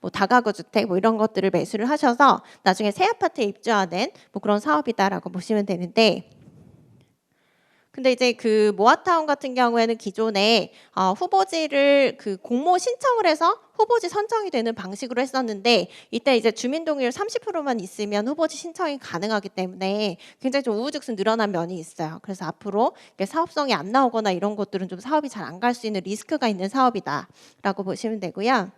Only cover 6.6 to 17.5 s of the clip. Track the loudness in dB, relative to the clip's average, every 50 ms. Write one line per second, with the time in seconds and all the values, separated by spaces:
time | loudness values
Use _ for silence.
6.6 | -20 -20 -20 _ _ _ _ _ _ _ _ _ _ _ _ _ _ _ _ _
7.6 | _ _ _ _ _ _ _ 0 2 2 2 4 2 2 2 2 0 2 4 4
8.6 | 4 4 4 6 6 6 6 6 4 2 2 2 2 0 -2 -2 -2 -6 0 2
9.6 | 2 2 4 2 2 2 0 -4 -6 -10 -4 -2 -2 0 0 2 4 4 4 2
10.6 | 2 -2 _ -20 -20 _ _ 0 0 0 0 0 -2 0 2 2 2 2 0 -4
11.6 | -4 0 0 2 4 6 6 6 4 2 0 -4 -8 -8 -8 -8 _ -4 -4 0
12.6 | 2 2 2 2 2 -2 -4 0 0 0 2 2 2 2 2 2 2 0 0 0
13.6 | _ _ _ 0 2 2 2 0 0 -2 -4 -4 -2 -2 -2 -4 -4 -2 -4 -2
14.6 | -2 -2 -4 -6 -8 -12 -10 -10 -8 -6 -2 -2 -2 -2 -2 -4 -2 -2 -6 -2
15.6 | 2 2 4 4 2 -2 -10 -20 -18 _ -8 -2 _ 2 2 4 2 2 -2 0
16.6 | -6 -4 -4 -4 -2 -4 -2 -2 -2 -4 -2 -4 -8 -6 -6 -8 -6 -6